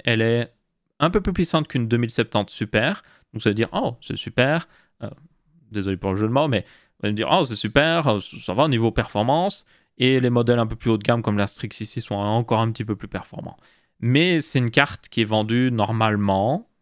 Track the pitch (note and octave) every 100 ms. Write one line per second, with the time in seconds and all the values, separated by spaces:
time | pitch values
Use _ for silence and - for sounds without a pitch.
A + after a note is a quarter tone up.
0 | - A2+ A2+ A#2 A#2 _ _ _ _ -
1 | D#3 G3+ G3 F#3 E3+ D#3+ D3+ C3 A2+ A#2
2 | A#2+ - A2+ G#2+ G2 - G#2 A2 B2+ G3+
3 | - _ _ A2+ - G#2 A2+ G3 C4+ A#2+
4 | - - - A#2 C3 D#3+ - _ _ -
5 | G#2 - D#3 _ _ _ A2 G#2 F#2+ F#2
6 | G2 F#2+ A2 B2+ D#3 A2 - - _ -
7 | G#2 G#2+ G#2+ F3+ C3+ G#2+ G#2+ C#3 D#3+ E3
8 | C#3+ G#2 - - - F#2+ D#3 A#2+ A2+ G#2+
9 | G#2+ G#2 A#2 D3+ F#3+ - - _ _ -
10 | B2+ C3 B2 B2 A#2 A#2+ A2+ A2+ A#2 A2
11 | G2+ A#2 A2 G#2 G2+ - G#2+ - G#2+ -
12 | - G2+ G#2 A2 A#2 A#2 A2+ A2 A2 G2+
13 | G#2 F#2+ - - - - _ _ _ -
14 | A#2 C3+ F3+ E3 - C3+ A#2+ A2+ C#3+ -
15 | - - G#2+ G#2+ G#2+ A#2+ B2+ A#2 G2+ A2+
16 | A2 G#2 G2+ F#2+ G#2+ E3 - _